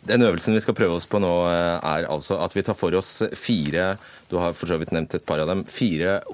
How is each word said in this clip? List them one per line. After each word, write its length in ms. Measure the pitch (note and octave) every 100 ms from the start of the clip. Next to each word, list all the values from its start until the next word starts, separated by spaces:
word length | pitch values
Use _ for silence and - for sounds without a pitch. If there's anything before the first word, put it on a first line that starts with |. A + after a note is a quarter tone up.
| -
Den 140 | A#2+
øvelsen 320 | A#2 E2+ -
vi 80 | A2
skal 140 | - G#2+
prøve 160 | F#2+ E2+
oss 120 | -
på 80 | G#2
nå, 120 | F#2 F2 F2
eh, 340 | E2+ F2 E2+
er 220 | D2+ D#2 E2+
altså 300 | D#2 - F#2+
at 140 | F2+ G2+
vi 60 |
tar 120 | F#2+ G#2
for 160 | F2+ F#2
oss 220 | - - A2 -
fire, 600 | - G#2 D2 E2 F#2 F#2+ - - -
du 80 | F2
har 140 | F2 E2
for 140 | E2+
så 80 | E2
vidt 140 | D#2+
nevnt 240 | E2 D#2+ F2
et 80 | -
par 160 | D#2
av 80 | D#2
dem, 140 | F#2+ -
fire 520 | - A#2 D#2 F2+ G2 -